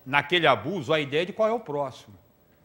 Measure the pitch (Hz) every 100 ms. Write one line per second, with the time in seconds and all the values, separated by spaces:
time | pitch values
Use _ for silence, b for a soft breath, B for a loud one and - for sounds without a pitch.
0 | 127 143 - 175 151 120 120 190 139 156
1 | 139 147 185 - 220 233 - 143 139 -
2 | - 98 _ _ _ b